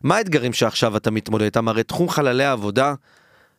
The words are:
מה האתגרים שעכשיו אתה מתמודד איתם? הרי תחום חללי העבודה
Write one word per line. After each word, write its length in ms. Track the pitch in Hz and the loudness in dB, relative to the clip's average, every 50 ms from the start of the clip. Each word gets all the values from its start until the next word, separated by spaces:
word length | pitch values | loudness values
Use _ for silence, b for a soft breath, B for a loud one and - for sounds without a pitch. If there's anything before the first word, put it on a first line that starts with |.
| b | b
מה 140 | 135 175 | 0 0
האתגרים 360 | 214 226 190 160 139 120 123 117 | 0 0 0 0 0 0 0 0
שעכשיו 440 | - - 110 - - - 117 101 | 0 0 0 0 2 0 0 0
אתה 140 | 107 - 117 | 0 0 0
מתמודד 340 | 110 110 101 - 107 107 107 | -2 -2 -2 -2 0 0 0
איתם? 240 | 107 - 117 113 113 | 0 0 0 0 0
הרי 140 | 110 110 113 | 0 -2 -2
תחום 260 | - - - 175 175 | -2 -2 -2 -2 -2
חללי 360 | 175 156 147 131 123 127 139 | 0 0 0 2 2 0 0
העבודה 500 | 139 135 117 101 104 98 123 135 143 143 135 b b b b b b b b b b b | 0 0 -2 -2 -2 0 0 0 0 0 -4 b b b b b b b b b b b